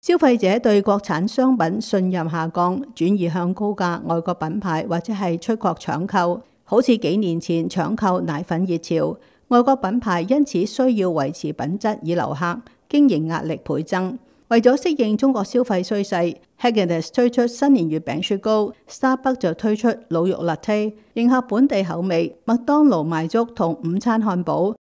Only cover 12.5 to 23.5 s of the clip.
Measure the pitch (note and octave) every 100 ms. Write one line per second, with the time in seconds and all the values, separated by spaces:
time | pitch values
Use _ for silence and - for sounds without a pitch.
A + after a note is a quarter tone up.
12.5 | A#3 - _ _ D4 C#4+ E3 D#3+ E3 D#3+
13.5 | D#3+ - C#3+ D#3+ F#3 F#3 B3+ _ _ _
14.5 | A#3 A#3 C#4 F4+ D4 A3 G#3+ C4+ B3 G3
15.5 | B3 B3 F#3+ F#3 G#3 G3+ F3+ E3+ E3 _
16.5 | _ B3 G#3+ F3+ E3 D#3+ - B3 A#3+ A#3+
17.5 | A#3+ C#4+ C4+ E3 D#3 D#3+ D3 - G3 G#3
18.5 | A3 G#3 - _ - C4 C4 C4 C4 F3+
19.5 | E3 G#3+ G#3+ A#3 A3+ - E3 F3 F3+ E3+
20.5 | D3+ - G#3+ G#3+ G#3 _ - A#3+ B3+ B3
21.5 | G#3 C#4 G3+ F#3 E3 F#3 E3+ E3 - -
22.5 | A#3 A#3+ D4 D4+ F3+ D#3 E3 E3 A3 A#3